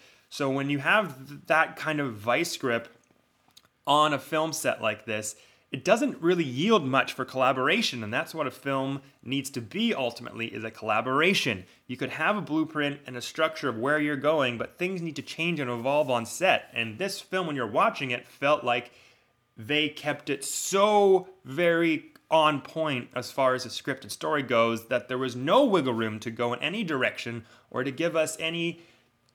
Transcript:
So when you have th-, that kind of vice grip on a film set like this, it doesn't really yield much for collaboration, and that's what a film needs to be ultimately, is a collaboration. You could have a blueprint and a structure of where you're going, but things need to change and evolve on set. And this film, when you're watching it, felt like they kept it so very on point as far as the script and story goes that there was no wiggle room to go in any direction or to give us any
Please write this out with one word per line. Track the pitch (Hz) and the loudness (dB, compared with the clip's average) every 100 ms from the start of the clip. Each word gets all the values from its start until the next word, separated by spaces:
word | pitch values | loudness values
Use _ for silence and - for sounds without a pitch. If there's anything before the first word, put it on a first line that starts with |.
| - _ _ | -20 _ _
So | - 139 | -4 -2
when | 135 139 | 0 -2
you | 143 | 0
have | 156 208 180 131 135 | 4 4 2 -6 -16
th-, | 143 - | -8 2
that | 160 156 - | 2 2 -2
kind | 156 151 | -4 -2
of | 135 | -2
vice | 104 110 135 170 - | -2 0 0 0 -2
grip | 131 117 - - _ _ _ _ _ _ _ _ - | 0 0 -2 -16 _ _ _ _ _ _ _ _ 4
on | 147 151 | 6 6
a | 143 | 2
film | - 156 160 | -2 -2 0
set | 147 127 - | 0 -2 0
like | 113 107 - | -2 -2 -4
this, | 107 - - - _ _ | -6 -6 -10 -18 _ _
it | 135 | -4
doesn't | 165 226 269 143 | 2 2 2 0
really | 165 180 | 2 2
yield | 139 123 202 214 135 | 0 0 4 4 4
much | 131 - | 2 0
for | - 127 | -4 -6
collaboration, | 131 127 127 135 214 - 123 | 2 2 2 2 2 0 -4
and | 107 | -4
that's | 127 165 160 | -4 -4 -6
what | 135 | -6
a | |
film | - 139 135 135 139 - _ | -6 -4 -2 -2 -6 -10 _
needs | 117 139 135 | -6 -6 -6
to | 127 | -8
be | 107 185 233 | -8 -2 -2
ultimately, | 147 120 - 117 110 113 | 0 -4 -6 -12 -8 -8
is | 117 | -8
a | 110 | -10
collaboration. | - 110 107 127 135 175 202 139 98 - _ - | -6 -2 0 2 2 4 2 0 -4 -8 _ -14
You | 120 | -8
could | - | -6
have | - 165 208 | 0 0 0
a | |
blueprint | 143 156 151 151 143 143 - | 0 -2 0 -2 -2 -4 -10
and | 123 | -10
a | |
structure | - - 160 160 139 | -8 -2 -2 0 -4
of | 110 | 0
where | 135 151 | 0 2
you're | 147 139 | 0 0
going, | 143 160 127 117 | 2 2 2 -2
but | 120 - | -6 -6
things | 185 190 | -6 -4
need | 165 139 | -6 -8
to | |
change | - - 170 156 | -10 -4 -2 -2
and | 127 | -2
evolve | 120 127 147 135 | -2 0 2 2
on | 120 107 | 0 -2
set. | - 180 120 - | 0 2 2 0
And | 117 113 110 | -6 -6 -4
this | 196 - | -6 -6
film, | - 185 170 | -6 -4 -2
when | 139 | -4
you're | 110 | -2
watching | 135 214 170 135 | 2 2 0 -4
it, | 123 - | -6 -8
felt | - 139 151 | -2 2 2
like | 123 123 - - _ _ _ _ _ - | 2 -2 -4 -14 _ _ _ _ _ -12
they | 110 151 151 | -2 0 0
kept | - 151 139 - | -2 -6 -4 -4
it | 135 - | -6 -4
so | - - 196 208 208 196 185 185 - | -6 0 4 6 6 6 6 2 -14
very | 127 139 175 165 165 151 - - - | -8 0 2 4 2 0 -4 -20 2
on | 160 156 139 | 4 4 2
point | - 160 156 127 - 123 | -4 -4 -2 -4 -6 -8
as | - | -6
far | - 131 127 | 0 2 2
as | |
the | 117 | -4
script | - - 131 | -8 -6 -6
and | 104 | -8
story | - 156 147 | -8 -2 -2
goes | 123 117 117 113 - | 2 4 4 0 -2
that | 123 120 | -2 -2
there | 127 | -4
was | 131 120 | -4 -4
no | 139 240 277 | 4 6 6
wiggle | 185 131 | 4 2
room | 113 110 107 | 0 -2 -4
to | 117 | -6
go | 113 120 | -2 -2
in | 123 | -2
any | 147 214 | -4 -4
direction | 175 139 113 - 120 117 - - _ | -2 0 0 -2 -8 -10 -12 -20 _
or | 120 | -4
to | 135 | -4
give | 127 165 160 | -2 0 0
us | 156 - | -2 -4
any | 160 170 170 170 - _ _ _ _ | -6 -2 -4 -6 -14 _ _ _ _